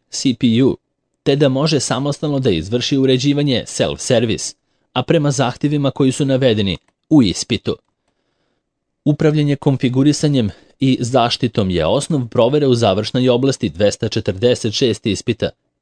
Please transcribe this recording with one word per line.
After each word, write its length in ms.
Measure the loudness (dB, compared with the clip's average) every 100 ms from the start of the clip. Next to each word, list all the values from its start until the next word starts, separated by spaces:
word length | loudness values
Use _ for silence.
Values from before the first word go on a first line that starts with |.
| _
C 240 | -4 -2 0
P 240 | 2 4
U, 140 | 2 0 _ _ _ _
te 140 | -2 2
da 120 | 2
može 320 | 2 0 0
samostalno 580 | -2 -4 -4 -4 -4 -2
da 120 | 0
izvrši 460 | -2 -2 -4 -2 0
uređivanje 680 | 2 2 0 0 0 -2 -4
self-service, 880 | -4 -2 -2 0 0 0 -4 -6 -14 _ _ _
a 100 | -6
prema 280 | 0 0 0
zahtevima 600 | 0 -2 -2 -2 0 -2
koji 220 | 0 0
su 120 | 0
navedeni 520 | 0 2 2 2 0 -4 _ _ 2
u 120 | 4
ispitu. 540 | 4 0 -4 -4 -4 -8 _ _ _ _ _ _ _ _ _ _ _ _
Upravljanje 520 | -2 2 2 2 0 0
konfigurisanjem 960 | 0 0 0 2 2 2 0 0 -2 -4 _ -4
i 180 | 0 0
zaštitom 680 | 0 0 0 0 -2 -2 0
je 160 | 0 0
osnov 420 | 0 -2 -4 -2
provere 380 | 0 2 2 2
u 80 |
završnoj 540 | 2 2 0 -2 0 2
oblasti 400 | 2 0 -2 -4
dvesta 400 | 0 -2 0 -4
četrdeset 640 | -4 -4 0 0 0 -2
šest 340 | -2 -2 0 -2
ispita 440 | -4 -2 -4 -4 -8 _ _